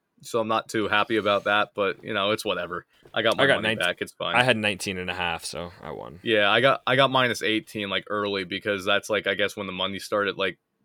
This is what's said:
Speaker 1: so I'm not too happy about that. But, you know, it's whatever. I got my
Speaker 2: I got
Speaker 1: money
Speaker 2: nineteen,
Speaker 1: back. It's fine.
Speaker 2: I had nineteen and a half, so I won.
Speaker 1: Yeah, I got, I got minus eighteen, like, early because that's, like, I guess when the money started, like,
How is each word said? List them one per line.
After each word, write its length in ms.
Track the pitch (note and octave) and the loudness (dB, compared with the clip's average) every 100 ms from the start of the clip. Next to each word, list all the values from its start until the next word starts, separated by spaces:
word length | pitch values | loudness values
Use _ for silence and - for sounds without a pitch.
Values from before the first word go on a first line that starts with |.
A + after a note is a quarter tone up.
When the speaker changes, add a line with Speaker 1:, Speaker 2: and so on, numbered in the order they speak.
| _ _ | _ _
Speaker 1:
so 200 | - A#2 | -6 -4
I'm 80 | A2 | 0
not 200 | A2+ - | -2 0
too 200 | A#2 G2 | -2 2
happy 280 | G#2 G#2 A2 | 2 2 2
about 280 | G2+ G2+ | 2 2
that. 260 | G2+ G#2 G2+ - | 2 0 0 0
But, 260 | G2 - | -2 -2
you 100 | A2 | -6
know, 200 | G#2+ G2 | -2 0
it's 120 | A2 | 0
whatever. 420 | G#2 F2+ F2 F2 - _ - | -2 -4 -4 -8 -12 _ -8
I 80 | A2+ | 0
got 140 | A2 G#2 | 0 4
my 80 | |
Speaker 2:
I 20 | C#3 | 4
got 160 | A2+ | 4
Speaker 1:
money 140 | A2 A2 | 2 0
Speaker 2:
nineteen, 100 | F2 | -2
Speaker 1:
back. 80 | F2+ | -2
It's 120 | G2 | -8
fine. 220 | - F2 | -6 -2
Speaker 2:
I 80 | A#2 | 0
had 140 | B2+ A2 | 2 2
nineteen 420 | G#2 F#2 G2+ F#2 | 0 -2 -6 -6
and 100 | F2+ | -6
a 60 | |
half, 300 | F2+ F2 E2 | -4 -4 -4
so 260 | - D#2+ F2 - | -8 -10 -12 -12
I 120 | - | -12
won. 260 | A1 A1+ E2+ | -12 -12 -10
Speaker 1:
Yeah, 260 | A2+ G#2+ G2+ | 0 4 4
I 100 | A2+ | 6
got, 220 | C3+ - - | 4 2 2
I 80 | C3 | 4
got 160 | C3+ | 4
minus 280 | C3 B2 G#2+ | 4 2 0
eighteen, 480 | G#2+ A2 - A2 G2+ | 0 -2 -4 -8 -4
like, 140 | F#2+ - | -4 -2
early 320 | G#2 G#2 G2 | -4 -2 -2
because 420 | F2+ G2 G#2+ G2+ | -4 -6 -2 -2
that's, 240 | F#2+ G2+ - | 0 0 0
like, 200 | G2+ G2 | -2 0
I 60 | |
guess 220 | G2 G2+ - | 0 -2 -2
when 120 | F#2+ | -8
the 40 | |
money 280 | F#2 F#2+ F#2+ | -4 -4 -4
started, 360 | - G#2 G2+ F2 | -4 -2 -2 -2
like, 220 | F#2+ - _ _ | -4 -4 _ _